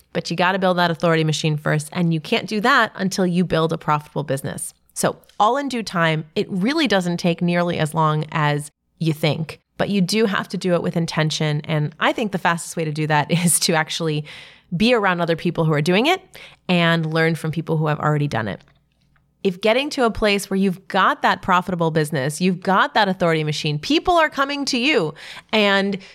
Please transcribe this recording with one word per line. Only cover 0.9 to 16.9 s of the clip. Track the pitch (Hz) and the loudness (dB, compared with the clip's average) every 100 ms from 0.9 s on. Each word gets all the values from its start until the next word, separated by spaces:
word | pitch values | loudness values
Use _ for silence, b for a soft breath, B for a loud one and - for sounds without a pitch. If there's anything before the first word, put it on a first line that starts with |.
authority | 165 170 160 | 2 2 2
machine | 156 151 156 151 | 2 0 -2 -2
first, | 151 151 151 | 0 -2 -2
and | - 170 | -2 0
you | 160 | 0
can't | - 233 185 | -2 -4 -2
do | 214 | -2
that | 233 277 220 - | 2 2 2 0
until | 190 196 180 | -4 0 0
you | 175 180 | 2 0
build | 160 165 | 2 0
a | 160 | -2
profitable | - 151 151 143 | -2 -2 -2 -8
business. | 143 139 127 - - - _ | -4 -4 -6 -10 -12 -16 _
So | - 190 - _ - | -4 -2 -4 _ 0
all | 208 269 | 2 2
in | 277 | -2
due | 240 | -6
time, | 208 175 165 156 156 - | -4 0 0 0 -4 -4
it | - | -4
really | 190 214 320 269 | -2 0 2 2
doesn't | 196 175 175 | 2 0 0
take | 175 165 | 0 0
nearly | 175 175 175 - | 0 0 0 0
as | 151 | -2
long | 160 156 151 156 | 0 0 0 -2
as | 165 147 147 147 - _ _ | -2 0 -2 -6 -16 _ _
you | 160 | -2
think. | 151 160 151 160 - _ - | 0 0 -2 -6 -10 _ -4
But | 202 | -2
you | 202 | 0
do | 175 214 220 | 0 2 2
have | 202 - | 0 -4
to | 185 | -6
do | 185 | 0
it | 170 | 0
with | 175 170 | 0 -2
intention. | 165 - 156 - 156 147 - | -2 0 -2 0 -2 -2 -2
And | 151 151 - | -2 -2 0
I | 226 | -2
think | 311 214 | 0 -4
the | - | -2
fastest | 180 170 - - | -2 -2 -4 -6
way | 156 | -4
to | |
do | 151 156 | -4 0
that | 151 143 | 2 2
<laughs> | 165 175 | 2 2
is | - | 0
to | - | 2
actually | 160 156 - 165 151 147 B B B B 170 | 0 0 -4 -2 -4 -6 B B B B 0
be | 220 | 2
around | 247 196 175 | 4 2 2
other | 170 165 | 0 0
people | 175 165 156 | 0 0 2
who | |
are | 147 | 2
doing | 151 180 277 | 2 2 4
it | 370 - B B B - | 0 -4 B B B -2
and | 175 170 | 2 2